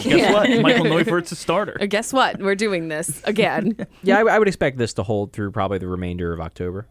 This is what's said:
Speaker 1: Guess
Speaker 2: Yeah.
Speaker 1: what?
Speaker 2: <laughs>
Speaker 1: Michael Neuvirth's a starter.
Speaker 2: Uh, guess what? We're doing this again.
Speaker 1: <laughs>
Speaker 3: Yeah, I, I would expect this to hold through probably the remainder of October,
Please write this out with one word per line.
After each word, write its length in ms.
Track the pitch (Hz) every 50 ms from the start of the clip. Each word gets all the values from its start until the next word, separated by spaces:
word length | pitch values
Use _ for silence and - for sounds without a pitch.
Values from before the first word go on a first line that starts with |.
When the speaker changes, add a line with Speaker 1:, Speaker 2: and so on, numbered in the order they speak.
| -
Speaker 1:
Guess 20 |
Speaker 2:
Yeah. 260 | 247 294 339 - -
Speaker 1:
what? 180 | - 208 208 -
Speaker 2:
<laughs> 120 | 247 226
Speaker 1:
Michael 240 | 220 - 247 233 165
Neuvirth's 460 | 151 160 170 165 151 160 175 170 -
a 40 | 175
starter. 400 | - - - 165 190 208 175 - -
Speaker 2:
Uh, 60 | 202 202
guess 260 | 196 202 226 - -
what? 260 | 262 240 180 - -
We're 140 | 196 196 196
doing 320 | 190 220 214 196 175 165 160
this 340 | 156 151 170 - - - -
again. 520 | - 214 214 208 175 131 160 - 214 220 - 214 -
Speaker 1:
<laughs> 120 | - - -
Speaker 3:
Yeah, 160 | 185 190 202
I, 160 | 226 220 175
I 40 | 214
would 80 | 220 202
expect 300 | 180 - 180 147 131 131
this 160 | 120 107 -
to 80 | - 110
hold 300 | 101 110 101 101 - -
through 180 | - 104 98
probably 280 | 95 117 98 95 101 92
the 80 | 92 90
remainder 460 | 92 90 92 90 87 87 90 85 85
of 60 | 82
October, 480 | 82 82 - - 90 90 87 98 110 -